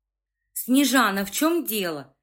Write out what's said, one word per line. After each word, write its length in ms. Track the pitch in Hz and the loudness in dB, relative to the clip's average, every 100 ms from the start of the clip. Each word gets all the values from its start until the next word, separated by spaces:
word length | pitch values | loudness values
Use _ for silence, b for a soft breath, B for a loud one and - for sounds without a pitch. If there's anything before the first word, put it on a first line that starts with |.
| _ _ _ _ _ | _ _ _ _ _
"Снежана, 720 | - - 262 269 254 214 196 | -10 0 2 4 4 2 0
в 80 | 196 | -4
чем 320 | - 311 339 | -2 0 0
дело?" 520 | 247 214 175 147 - _ | -2 -4 -4 -6 -12 _